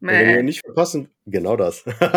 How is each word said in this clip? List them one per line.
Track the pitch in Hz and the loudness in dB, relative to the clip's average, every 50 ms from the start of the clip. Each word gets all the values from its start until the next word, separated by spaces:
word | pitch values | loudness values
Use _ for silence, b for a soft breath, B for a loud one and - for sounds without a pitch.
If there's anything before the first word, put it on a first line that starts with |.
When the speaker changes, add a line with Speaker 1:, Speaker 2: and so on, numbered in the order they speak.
Speaker 1:
Und | - 185 | -4 -2
wenn | 185 175 - - | 2 2 4 4
Speaker 2:
Mäh. | 185 | 4
Speaker 1:
ihr | - 247 | 2 2
nicht | - 170 - - | -2 -4 -6 -10
verpassen, | - - 160 175 170 - 151 135 - _ _ _ | -6 -2 0 0 0 -2 -6 -8 -10 _ _ _
genau | - 98 98 87 92 113 | -6 -4 -4 -2 0 0
das. | 110 98 87 85 - - | 0 0 -2 -2 -6 -10
<laughs> | |
Und | - 117 - 180 170 - | -10 -4 -2 0 2 2